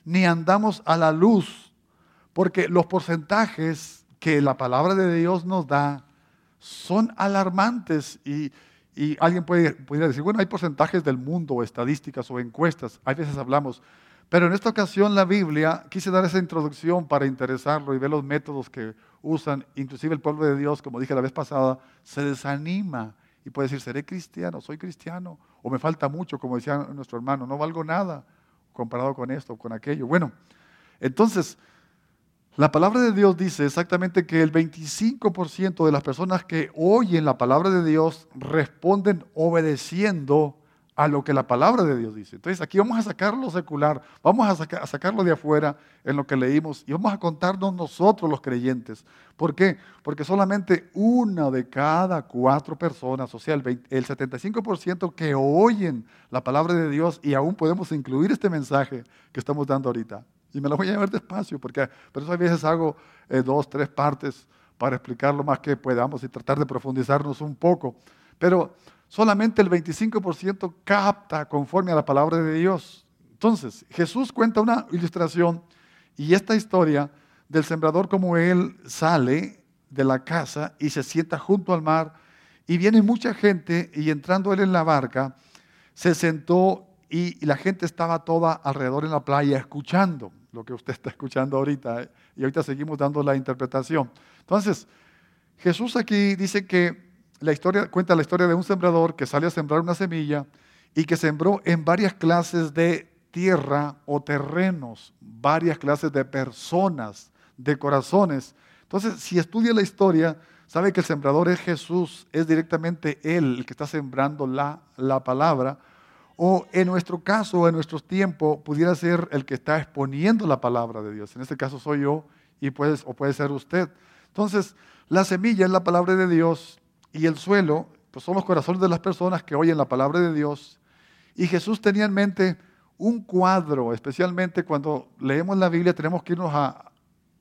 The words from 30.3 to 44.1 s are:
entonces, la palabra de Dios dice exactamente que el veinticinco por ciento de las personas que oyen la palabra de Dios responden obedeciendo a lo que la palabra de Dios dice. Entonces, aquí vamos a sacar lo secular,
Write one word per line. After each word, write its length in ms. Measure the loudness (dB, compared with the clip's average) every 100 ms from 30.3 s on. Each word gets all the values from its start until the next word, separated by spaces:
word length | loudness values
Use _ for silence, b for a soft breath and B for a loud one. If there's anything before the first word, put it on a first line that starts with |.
| -6 b b b b b b
entonces, 580 | -4 2 2 2 -4 -8 b b b b b b _ _ _
la 160 | 2 2
palabra 300 | 4 4 4
de 120 | 2
Dios 220 | 6 4
dice 300 | 4 -2 0
exactamente 640 | 0 0 -2 -2 0 0 0
que 160 | 2
el 80 | 4
veinticinco 840 | 4 0 -4 -12 -2 -2 0 -2
por 160 | -2 -6
ciento 380 | -4 -4 2 2
de 60 |
las 100 | 2
personas 420 | 0 -6 -2 -4
que 260 | -2 -6 -6
oyen 500 | 0 4 4 4 2
la 140 | 2 0
palabra 320 | 2 4 4
de 120 | 2
Dios 460 | 4 4 2 0 -14
responden 880 | -14 -2 -2 -2 -2 0 2 2 0 -4
obedeciendo 1200 | -2 2 2 0 -2 -4 -2 -2 -2 2 2 2 -4 b b b
a 140 | 0 2
lo 160 | 2
que 80 | 0
la 140 | 0 2
palabra 360 | 4 4 4
de 140 | 2 0
Dios 180 | -4
dice. 220 | -10 -16 -12
Entonces, 240 | -8 -8
aquí 160 | -2 0
vamos 220 | 2 0
a 40 |
sacar 320 | -2 -2 -2
lo 140 | -2 -4
secular, 540 | -6 -6 0 0 0 B